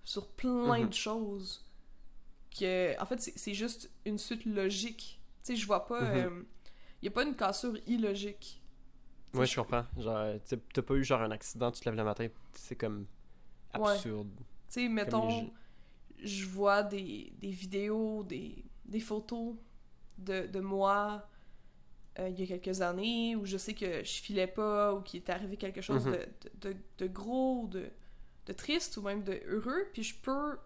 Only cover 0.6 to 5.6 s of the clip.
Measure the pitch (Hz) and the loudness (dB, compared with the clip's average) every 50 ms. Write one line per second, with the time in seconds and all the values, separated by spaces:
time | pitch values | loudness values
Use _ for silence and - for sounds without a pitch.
0.6 | 240 240 240 233 226 214 185 - - 220 220 226 220 202 202 202 190 190 - - | 6 6 6 6 6 4 2 0 0 0 0 0 0 -2 -2 -4 -4 -6 -8 -8
1.6 | - - - - - - - - - - - - - - - - - - - - | -10 -16 -16 -16 -16 -16 -16 -12 -12 -12 -10 -10 -12 -12 -14 -16 -14 -12 -4 0
2.6 | 196 185 185 185 180 170 135 - - 185 254 233 - - - - - 208 202 196 | 2 2 4 4 4 4 4 2 0 -2 0 -2 -2 -4 -4 -4 -4 -2 0 0
3.6 | 214 240 226 - - - - - - 214 208 208 - - 233 226 226 226 214 202 | 0 -2 -2 -4 -8 -12 -12 -6 -4 -2 0 0 0 -2 -2 -2 0 0 2 4
4.6 | 196 190 202 190 208 240 220 - - - - - - - - - - - 247 226 | 2 2 2 2 -2 -2 -4 -6 -8 -10 -10 -10 -12 -12 -14 -10 -4 -2 0 0